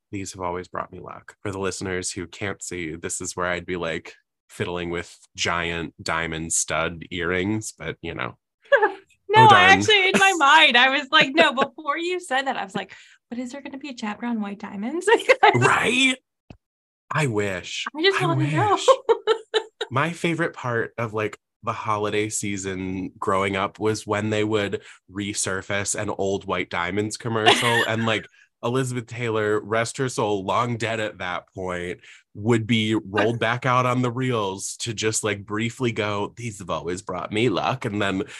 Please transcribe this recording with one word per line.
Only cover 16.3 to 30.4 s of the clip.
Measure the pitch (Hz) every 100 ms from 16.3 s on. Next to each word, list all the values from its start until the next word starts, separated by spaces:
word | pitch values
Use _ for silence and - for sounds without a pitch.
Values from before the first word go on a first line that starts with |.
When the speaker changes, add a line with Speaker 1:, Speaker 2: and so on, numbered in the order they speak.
| _ - - _ _ _ _ -
Speaker 1:
I | 147 147
wish. | 104 101 92 - - - 294
Speaker 2:
I |
just | 359 381
Speaker 1:
I | 359
Speaker 2:
wanna | 330 302
know. | 156 415 370
Speaker 1:
wish. | -
Speaker 2:
<laughs> | 539 - - - 453 - 440 440 - -
Speaker 1:
My | 123 160
favorite | 170 175 160 165
part | - 127 117 98 -
of, | 117
like, | 107 107 - _ _
the | 104
holiday | 110 110 104 104 104 107
season | - 104 101 95 92 95 95 90 -
growing | - 95 98 98
up | 98 -
was | 107 107 -
when | 104 107
they | 107
would | 107 107 101 104 - - _
resurface | 92 101 101 - 95 - 101 101 92
an | 101
old | - 98 98 95
White | 90 90
Diamonds | 90 87 98 107 -
commercial | 123 113 107 - 120 117
Speaker 2:
<laughs> | 113
Speaker 1:
and, | 113
like, | 113 107 - _ _ _
Elizabeth | 117 127 131 123 113
Taylor, | 117 120 110 107 107
rest | 101 110 117 -
her | 131
soul, | 127 107 104